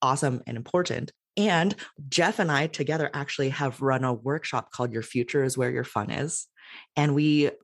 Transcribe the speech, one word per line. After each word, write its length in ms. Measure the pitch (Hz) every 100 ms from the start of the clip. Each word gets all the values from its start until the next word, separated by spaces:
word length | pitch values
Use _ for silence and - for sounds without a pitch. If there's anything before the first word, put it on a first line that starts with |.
awesome 400 | 131 139 143 127 -
and 100 | 117
important. 560 | 117 180 175 - - - _ -
And 400 | 208 170 185 - - - 139
Jeff 320 | - 170 220
and 100 | 170
I 160 | 143 156
together 440 | - 143 156 147
actually 360 | 143 139 - 135
have 300 | 135 139 120
run 220 | 139 131
a 100 | 131
workshop 600 | 117 123 151 - 127 -
called 200 | - 123
Your 100 | 113
Future 420 | 110 123 120 147
is 120 | 131 131
Where 140 | 127
Your 140 | 120
Fun 260 | 127 110 104
Is. 380 | - 151 - - _ - - - -
And 180 | 147
we 360 | 143 151 151 143 -